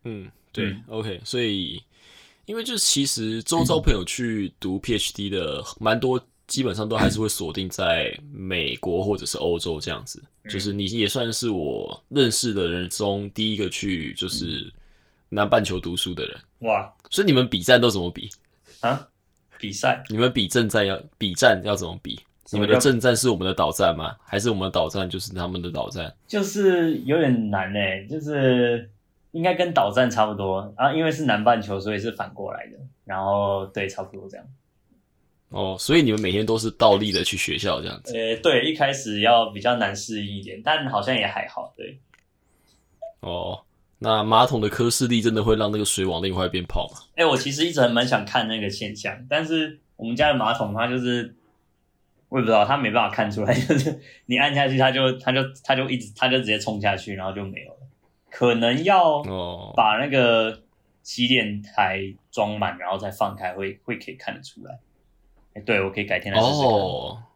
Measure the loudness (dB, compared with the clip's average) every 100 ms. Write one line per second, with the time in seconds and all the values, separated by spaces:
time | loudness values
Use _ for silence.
0 | -10 -12 -14 _ _ -4 -4 -4 -10 -8
1 | -6 -8 -6 -2 -2 -2 -4 -10 _ _
2 | -20 -20 -20 _ -10 -8 -4 -2 0 2
3 | 0 -2 -4 -6 -2 0 2 2 2 2
4 | -2 -4 -4 -2 -4 _ -6 -4 -2 -2
5 | -2 -4 -6 -4 -4 -6 -10 -4 0 2
6 | 2 0 -4 _ _ -2 -2 -2 -2 2
7 | 2 2 -2 -2 -6 -6 -6 -2 0 0
8 | -2 -6 -16 -12 -6 -4 -4 -6 -2 -2
9 | 0 -2 -4 -4 -2 -2 -4 -6 -6 -10
10 | -12 -16 -18 _ -10 -6 -4 -4 -4 0
11 | 0 0 -4 -2 -2 -2 -2 -4 -6 -12
12 | _ 2 4 2 -2 0 -2 -2 -4 -2
13 | -2 -2 -6 -4 -2 -2 -4 -4 -4 -4
14 | -4 -6 -6 -6 -6 -8 -10 -18 -20 _
15 | _ _ _ -2 2 4 2 -4 -4 -4
16 | -4 -6 -8 -10 _ _ -2 -2 -2 _
17 | -8 0 4 4 4 0 6 6 6 2
18 | -4 -6 -14 -18 _ _ _ -4 -2 -2
19 | -6 _ _ _ _ -14 -12 -2 -2 -2
20 | -4 0 2 2 0 2 2 2 0 -2
21 | -8 _ -6 4 4 4 0 -2 -4 -10
22 | -12 -14 _ _ -6 -2 4 6 6 4
23 | 4 4 2 2 -2 0 0 4 2 2
24 | -6 -10 _ -2 0 0 0 0 -2 -2
25 | -4 -6 -8 -8 -6 -6 -6 -6 -8 -8
26 | -10 -12 _ -4 -2 2 4 4 2 0
27 | 0 2 4 2 2 -2 -2 -2 -2 -4
28 | -6 -8 -4 2 4 4 2 0 -4 _
29 | _ _ _ -2 0 0 2 2 2 2
30 | 2 4 0 0 -2 -2 -6 0 2 2
31 | 0 0 0 4 4 4 0 -4 -4 -4
32 | -6 -6 -10 -8 -10 -10 -14 -18 -20 _
33 | -10 -4 0 2 2 0 -2 -4 -6 -6
34 | -12 -12 -16 -18 -20 -20 _ _ _ _
35 | _ _ _ _ _ -6 -6 -4 4 4
36 | 6 2 0 0 0 0 -2 4 6 6
37 | 4 0 -2 -2 -2 -2 -2 -2 -4 -10
38 | -8 -4 -2 0 4 4 2 0 0 0
39 | -4 2 6 6 6 0 0 2 0 -2
40 | -8 -8 -8 -10 -12 -8 -2 -2 0 -2
41 | 0 -2 -2 -4 -8 -10 -12 -14 -16 -18
42 | _ _ _ _ _ _ _ _ _ _
43 | -18 -14 -10 -8 -6 -10 _ _ _ _
44 | 0 0 4 6 6 2 -2 0 0 2
45 | 2 4 4 2 2 2 2 0 -2 0
46 | 0 0 -2 -2 -2 -2 -2 -4 -4 -10
47 | -18 2 2 2 -2 -2 0 4 4 4
48 | 2 0 0 -2 -2 -4 -6 -6 -10 -8
49 | -10 -10 -4 -2 0 -2 -2 -8 _ _
50 | -6 2 4 4 2 0 -2 -2 -2 -2
51 | -2 -2 -4 -12 _ _ _ _ _ _
52 | _ _ _ -2 4 4 4 2 2 2
53 | 0 0 -2 -2 0 0 2 2 2 -4
54 | -14 -20 -4 0 2 2 2 4 4 4
55 | 2 0 0 0 -2 -8 -2 0 0 -4
56 | -6 -2 2 2 0 -2 -2 -2 -2 -2
57 | -6 -8 -6 -6 -8 -10 -16 -20 -20 _
58 | _ _ _ 0 2 4 2 2 4 6
59 | 6 4 -2 -6 -6 -8 -4 2 4 4
60 | 2 4 4 4 2 -2 _ _ _ _
61 | -14 -2 2 2 2 -4 -6 0 0 0
62 | -6 -12 _ -2 -2 0 -4 -4 -6 -6
63 | -6 -4 -4 -2 -8 -6 -8 -8 -10 -10
64 | -10 -14 -12 -12 -16 -20 -20 -20 _ _
65 | _ _ _ _ _ -14 -2 0 0 -4
66 | -4 -4 0 2 4 4 4 4 2 -4
67 | -8 -14 -20